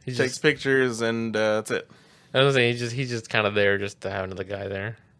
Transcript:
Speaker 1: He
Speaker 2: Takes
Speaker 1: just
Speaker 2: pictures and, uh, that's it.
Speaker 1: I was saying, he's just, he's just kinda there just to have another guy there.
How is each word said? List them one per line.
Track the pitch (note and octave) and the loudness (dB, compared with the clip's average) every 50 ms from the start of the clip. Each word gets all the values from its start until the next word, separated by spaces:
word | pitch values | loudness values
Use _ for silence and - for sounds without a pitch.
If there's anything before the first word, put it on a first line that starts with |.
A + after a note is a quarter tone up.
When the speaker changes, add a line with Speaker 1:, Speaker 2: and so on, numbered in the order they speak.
| _ | _
Speaker 1:
He | - B2+ | -8 -2
Speaker 2:
Takes | A#2+ C3 C3 B2+ | 0 0 0 0
Speaker 1:
just | - - | 0 2
Speaker 2:
pictures | D#3 C#3+ C3+ - C#3 C3+ C3+ C3 B2+ A#2 A2 | 2 2 2 0 2 4 4 4 2 0 0
and, | A#2 A2+ A2+ A#2 A2+ A2+ G#2+ | 0 0 0 0 -2 -2 0
uh, | G#2+ A2 G#2+ G#2+ | 2 2 2 2
that's | G#2+ A2 - | 0 0 -2
it. | B2 - - - - - - - - _ _ _ - | -4 -4 -4 -6 -14 -20 -20 -20 -20 _ _ _ 2
Speaker 1:
I | C3 C3+ | 2 4
was | C#3 C#3 | 4 4
saying, | C3 A#2+ A#2+ A#2+ | 4 4 2 2
he's | A#2+ | 0
just, | A#2+ A#2 A#2 | -4 -4 -4
he's | B2+ C#3 B2+ | -4 -6 -4
just | A#2+ A2+ A2 - | -6 -6 -6 -2
kinda | - A2+ G#2+ G2+ G#2 | -2 0 0 2 2
there | G#2 G2+ G2 G2+ G2 | 4 4 4 2 2
just | G2+ G2+ - - - | -2 -6 -8 -8 -8
to | G2 | -6
have | G2 G2 F#2+ | -6 -4 -6
another | F#2 F#2+ F#2 G2 | -6 -6 -8 -8
guy | F#2 G2+ G2 G2 G2 | -8 -8 -8 -6 -6
there. | G2 G2 G2 A2 A2+ - _ _ _ _ | -6 -6 -6 -8 -8 -12 _ _ _ _